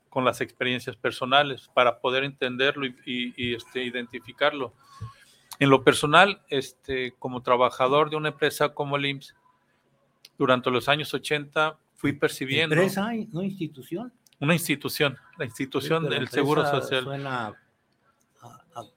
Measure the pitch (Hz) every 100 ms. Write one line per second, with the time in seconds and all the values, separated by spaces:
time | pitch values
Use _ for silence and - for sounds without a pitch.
0 | _ 131 123 117 117 _ 127 127 127 117
1 | 127 - 127 139 143 123 - - 123 117
2 | 127 127 139 139 127 123 135 143 131 123
3 | - 123 123 - 120 117 - 127 123 123
4 | 120 123 - - 143 143 123 - _ -
5 | - - - _ _ - 139 135 156 131
6 | 151 160 202 190 _ 139 131 - - 131
7 | 123 - 135 123 127 123 127 - 127 147
8 | 151 151 151 147 147 - 147 - 143 143
9 | 139 139 - _ _ _ _ _ _ _
10 | _ _ - - 135 127 131 123 139 147
11 | 143 139 - 151 143 156 156 156 _ _
12 | 143 143 151 - 131 143 165 156 190 196
13 | 214 233 - 156 196 196 156 - - 175
14 | 247 - _ _ 147 170 - 139 131 -
15 | 147 - _ - 131 - 135 139 143 160
16 | 151 139 127 147 139 151 147 139 127 131
17 | 127 139 139 127 110 - _ _ _ _
18 | _ _ _ _ 117 117 _ 120 107